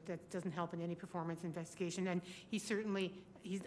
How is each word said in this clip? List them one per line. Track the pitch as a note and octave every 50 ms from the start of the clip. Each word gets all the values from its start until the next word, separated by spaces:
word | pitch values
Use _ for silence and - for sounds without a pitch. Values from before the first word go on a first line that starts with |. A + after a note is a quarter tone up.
| E3
That | - F3 E3 - -
doesn't | - F3+ E3+ F#3 D3
help | F3 E3+ E3 F3
in | E3+
any | E3+ E3+ E3+
performance | E3+ - - - F3 D#3+ E3 E3 D#3+ E3+
investigation. | E3+ D3+ F3 E3 - - - F#3 E3+ F3 F#3 F#3
And | F#3 F3 F3+ F3 - - - - -
he | A3+
certainly, | G#3 - - A3 G3+ A3 G#3+ G3 G3 F#3+ F3+ F#3+ - - - - -
he's | - F3+ F#3+ G3 -